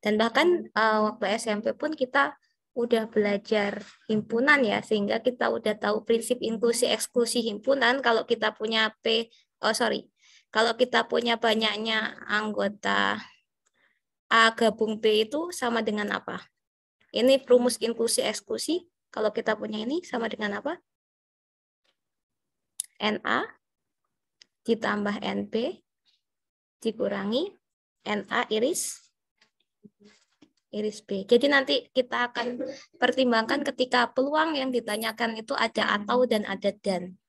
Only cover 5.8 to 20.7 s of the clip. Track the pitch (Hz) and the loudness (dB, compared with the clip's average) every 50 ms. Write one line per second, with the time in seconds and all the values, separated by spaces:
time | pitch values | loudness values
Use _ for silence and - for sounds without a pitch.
5.8 | - 208 214 214 - - 233 226 226 - 247 247 - 220 226 196 233 233 233 233 | -2 -2 -2 -2 0 0 0 0 2 -2 -4 -2 -2 -6 -4 0 0 0 2 2
6.8 | 247 - 208 220 - - _ 254 233 226 - 247 220 226 208 208 - 262 277 277 | 0 0 0 -2 -4 -2 _ 0 0 0 0 -2 -2 -2 -6 -4 0 0 0 2
7.8 | 240 233 247 277 254 247 226 220 - - 233 226 220 214 214 - 220 220 226 220 | 2 2 2 2 2 2 2 2 2 0 -2 0 0 -4 -4 -4 -6 -2 0 0
8.8 | 220 220 - _ _ 226 226 226 233 226 _ _ _ _ _ _ - 214 220 - | 0 0 -4 _ _ -2 -2 -2 -2 -6 _ _ _ _ _ _ -2 0 0 2
9.8 | 247 220 - - - _ _ _ _ _ _ _ _ _ - 220 226 - 220 - | 0 0 0 -4 -6 _ _ _ _ _ _ _ _ _ 0 0 2 2 2 0
10.8 | 254 247 - - 233 - 240 240 233 240 233 226 - 226 220 220 220 214 208 208 | 0 2 2 -2 0 0 -2 -2 0 0 -2 0 2 2 2 2 0 -2 -2 -4
11.8 | 220 226 220 220 220 - - - - - 208 208 214 214 208 208 202 202 202 - | -4 -2 -2 -2 -4 -6 -10 -12 -8 -4 -4 -2 -2 -2 -2 -2 -2 -4 -4 -4
12.8 | - 196 196 196 202 - - 220 - - - _ _ _ _ _ _ _ _ _ | -4 -2 0 0 0 0 -2 -4 -8 -16 -20 _ _ _ _ _ _ _ _ _
13.8 | _ _ _ _ _ _ _ _ _ _ - 233 226 226 220 - 233 226 202 220 | _ _ _ _ _ _ _ _ _ _ 4 6 6 4 4 4 2 2 2 0
14.8 | 220 220 220 214 220 220 214 214 220 214 - 294 339 349 349 - 262 240 233 226 | -2 -2 -2 0 2 2 2 2 0 0 -2 -4 -4 -4 -6 -4 -2 0 0 0
15.8 | 220 214 208 208 208 208 196 190 - - - 185 - _ _ _ _ _ _ _ | -2 -2 -2 -4 -4 -4 -4 -6 -6 -8 -12 -12 -12 _ _ _ _ _ _ _
16.8 | _ _ _ _ _ _ - 214 226 254 269 262 262 - 247 247 240 247 240 - | _ _ _ _ _ _ -4 2 4 4 4 4 4 4 4 6 6 4 0 0
17.8 | - 226 233 226 226 233 - - - 214 214 - _ - - - - - 311 359 | -4 -4 -2 -2 -2 0 0 0 -2 -2 -4 -6 _ -8 -8 -6 -4 -4 -4 -4
18.8 | - _ _ _ _ _ - - 220 214 208 - 220 - 214 214 208 214 214 214 | -4 _ _ _ _ _ -8 -2 -2 -2 -2 -2 -2 -2 -2 -2 -4 -8 -6 -6
19.8 | 214 233 285 349 349 - - 240 226 220 214 - 214 208 202 208 208 285 | -6 -4 -4 -6 -6 -6 -6 -6 -4 -6 -6 -6 -6 -6 -6 -6 -6 -6